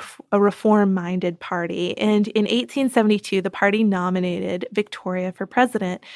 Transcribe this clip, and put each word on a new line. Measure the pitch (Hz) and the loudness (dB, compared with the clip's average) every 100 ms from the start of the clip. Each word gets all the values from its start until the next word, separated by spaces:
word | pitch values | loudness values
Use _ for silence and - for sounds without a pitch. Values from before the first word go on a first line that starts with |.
| - - - | -6 -18 -2
a | 202 | 2
reform-minded | 202 - 220 214 196 185 175 185 180 170 | 2 2 2 4 4 2 -2 -2 -4 -4
party. | - 180 170 175 180 - | -6 -4 -4 -4 -4 -2
And | 214 208 208 | 2 2 2
in | 214 208 | 0 0
eighteen | 240 240 277 262 | 0 -2 -2 0
seventy-two, | 240 214 208 - 190 | 2 4 2 0 -2
the | 185 | -2
party | - 202 220 | 0 2 2
nominated | 214 185 180 185 180 180 185 180 - | 2 2 0 -2 -2 -4 -4 -6 -6
Victoria | 208 208 - 190 185 185 | -4 -6 -6 -8 -6 -6
for | - | -8
president. | 190 247 247 214 185 180 - | -4 0 0 0 -4 -8 -14